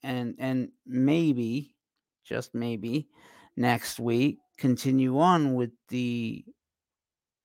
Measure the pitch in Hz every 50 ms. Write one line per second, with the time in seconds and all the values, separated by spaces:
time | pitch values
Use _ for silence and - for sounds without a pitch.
0 | - 135 127 123 123 117 - - 131 131 131 127 123 - - _ _ - 127 127
1 | 131 143 156 170 165 156 131 120 117 113 120 143 147 - _ _ _ _ _ _
2 | _ _ _ _ _ - - 117 120 - - 117 117 120 117 104 107 117 123 156
3 | 147 - _ _ - - - - - _ _ - 123 123 117 113 - - - -
4 | 117 120 117 120 135 147 - - _ _ _ - - 131 123 120 - 135 131 135
5 | 131 127 127 143 170 180 180 165 147 139 127 123 123 117 - _ _ - 127 123
6 | 123 120 120 120 117 113 110 - - 240 - _ _ _ _ _ _ _ _ _
7 | _ _ _ _ _ _ _ _